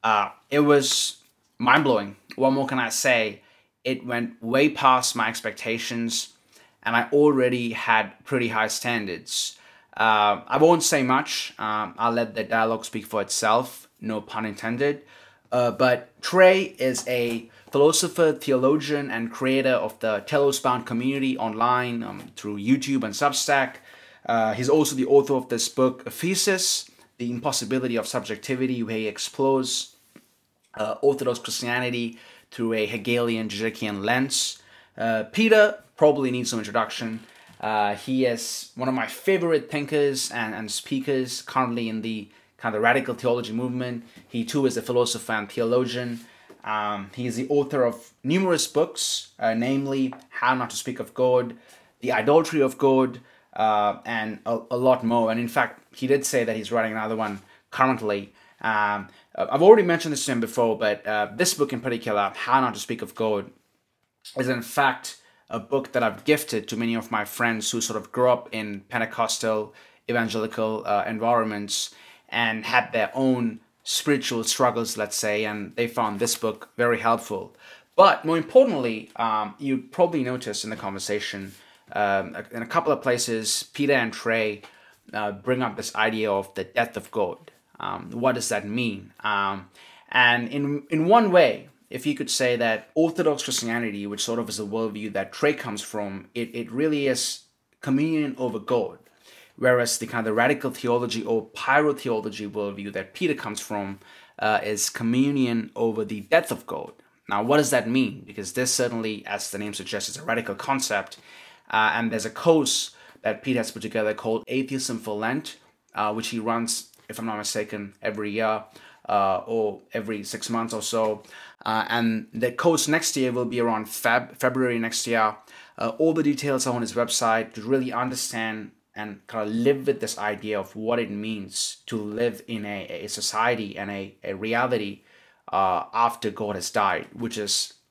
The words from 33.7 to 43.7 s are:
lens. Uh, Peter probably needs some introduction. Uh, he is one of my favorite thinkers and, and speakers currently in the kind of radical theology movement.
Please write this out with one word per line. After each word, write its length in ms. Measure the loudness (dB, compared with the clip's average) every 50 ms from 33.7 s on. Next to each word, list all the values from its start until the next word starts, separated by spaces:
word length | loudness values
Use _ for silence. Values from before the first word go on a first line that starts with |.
| -4 -4 -6 -6 -4 -4 0
lens. 540 | 0 0 0 0 0 -2 -2 -2 -4 -6 -10 _ _ -20 -20 -20 _ _
Uh, 280 | -6 -4 -2 -2 -2 -4 -4 0
Peter 500 | 2 6 6 8 8 8 6 4 -4 -12 _ _
probably 340 | 6 6 6 6 6 2 0
needs 200 | 0 -2 -2 -2
some 80 | -4 -4
introduction. 600 | -4 -2 0 0 0 0 -4 -8 -8 -8 -8 -10 -12 -16 -20 -20 -20 -20 -16 _
Uh, 360 | -4 -2 0 2 2 0 0
he 320 | -4 -4 -4 0 2 2
is 460 | 2 0 -2 -6 -8 -8 -10 -10 -14 _
one 140 | -6 -4 -2
of 60 | -2
my 120 | -2 -4
favorite 640 | -4 -6 -4 0 2 2 2 4 2 2 2 0 0
thinkers 600 | -6 -6 -4 0 0 2 2 2 2 0 -4 -4
and, 240 | -4 -4 -4 -4 -4
and 160 | -8 -8 -6
speakers 720 | -8 -8 -6 -4 -4 -2 0 0 0 0 0 -4 -6 -10
currently 480 | -10 -2 0 0 0 2 0 -4 -4 -4
in 140 | -4 -4 -6
the 260 | -6 -6 -6 -8 -12 _ -20 _ _ _ _
kind 160 | -6 -4 -2
of 60 | 2 4
radical 320 | 4 4 4 2 -2 -6
theology 380 | -2 0 0 0 0 -2 -4 -6
movement. 500 | -6 -4 -4